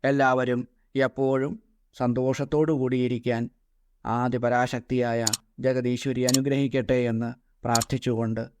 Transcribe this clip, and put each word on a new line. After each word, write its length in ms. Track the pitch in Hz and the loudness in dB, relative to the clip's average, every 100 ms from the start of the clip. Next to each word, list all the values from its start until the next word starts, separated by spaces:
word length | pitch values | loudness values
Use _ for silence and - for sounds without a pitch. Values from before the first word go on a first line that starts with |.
എല്ലാവരും 640 | 135 139 131 127 123 123 123 _ _ 135 | 2 4 4 4 2 0 -4 _ _ 0
എപ്പോഴും 580 | 131 - 135 135 139 220 _ _ _ - | 0 2 0 2 -2 -6 _ _ _ -2
സന്തോഷത്തോടു 720 | 123 120 127 131 143 151 156 | 0 0 0 -2 0 2 2
കൂടിയിരിക്കാൻ 800 | 147 127 127 123 123 123 117 117 _ _ _ _ _ - | 2 0 0 0 -2 -2 -2 -4 _ _ _ _ _ -4
ആദിപരാശക്തിയായ 1200 | 117 123 123 120 123 123 123 - 127 120 117 113 - _ - | -2 0 0 2 2 0 -4 -2 0 0 0 0 -4 _ -4
ജഗദീശ്വരി 640 | 127 127 123 123 139 127 | -2 0 0 -2 -2 -2
അനുഗ്രഹിക്കട്ടെ 760 | 127 135 135 139 139 135 117 127 | 0 0 0 0 0 -2 0 0
എന്ന് 300 | 120 113 117 120 _ _ | 0 -2 -4 -8 _ _
പ്രാർത്ഥിച്ചുകൊണ്ട് 800 | 120 117 - 131 - 113 113 113 117 _ | -2 -2 0 -4 -2 -2 -2 -4 -6 _